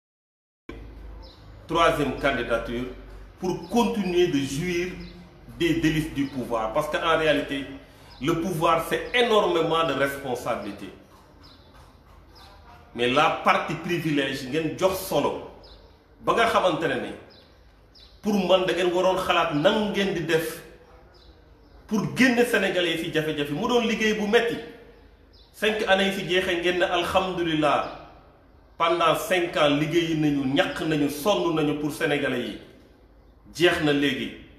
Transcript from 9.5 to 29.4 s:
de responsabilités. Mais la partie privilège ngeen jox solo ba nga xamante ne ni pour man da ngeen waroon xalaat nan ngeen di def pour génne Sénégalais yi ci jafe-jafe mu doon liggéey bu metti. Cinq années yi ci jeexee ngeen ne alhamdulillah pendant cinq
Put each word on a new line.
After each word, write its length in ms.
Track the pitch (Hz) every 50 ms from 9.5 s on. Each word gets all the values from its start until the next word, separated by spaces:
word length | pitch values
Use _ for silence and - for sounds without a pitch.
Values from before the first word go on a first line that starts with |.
| 170 165 156 160 160 165 160
de 60 | 143 135
responsabilités. 960 | 139 139 131 - - - 131 120 - - 131 117 104 104 104 98 - 101 95 - - - - - - - - - - - - - - - - - - - - - - - - - - - - - - - - - - - - - - - - -
Mais 140 | 117 120 123
la 320 | 127 143 156 160 160 - -
partie 300 | 202 190 190 - - 160
privilège 720 | - - 175 175 156 139 160 147 143 135 131 131 - 131 123
ngeen 280 | 127 160 160 147 - -
jox 180 | 180 190 190 - - -
solo 420 | 170 147 131 107 - - - - - - - - - - - - - - _ _ - -
ba 120 | 113 156 180
nga 120 | 226 226
xamante 380 | 226 220 202 185 180 160 147 165 143
ne 60 | 131 113
ni 120 | 104 92 - - - - - - - - - - - - - - - _ _ - - - - - -
pour 120 | 208 202
man 300 | 196 180 175 185 185 180
da 60 | 190 175
ngeen 200 | 180 190 175 170
waroon 260 | 185 180 185 180 180
xalaat 360 | - 185 180 165 160 - 151
nan 380 | 147 156 196 220 214 208 202 -
ngeen 220 | 196 196 185 165
di 60 | 170 156
def 380 | 160 170 160 165 - - - - - - - - - - - - - - - - - - - - - - - - - - - -
pour 160 | - 214 208 160 143 131
génne 280 | - 254 262 240 240 240
Sénégalais 520 | 240 - 208 196 190 180 180 175 170 160
yi 80 | 160 165
ci 80 | 156 143
jafe-jafe 380 | 156 151 156 147 143 143 143 147
mu 160 | 160 214 240
doon 140 | 247 240 220
liggéey 280 | 233 220 196 220 214 214
bu 120 | 208 208
metti. 300 | 202 226 233 226 233 - - - - - - - - - - - - - - - - - - - _ -
Cinq 340 | - 214 220 208 214 208 190
années 200 | 190 196 196 196
yi 60 | - -
ci 80 | 160 156
jeexee 320 | 180 185 185 185 180 170
ngeen 180 | 170 185 180 175
ne 60 | 170
alhamdulillah 1300 | - 185 175 170 - - 185 190 185 175 170 165 165 160 151 151 143 135 - - - - - - - - - - - - - - - - - - - -
pendant 380 | - 165 170 175 170 170 160 151
cinq 400 | 156 - - 190 180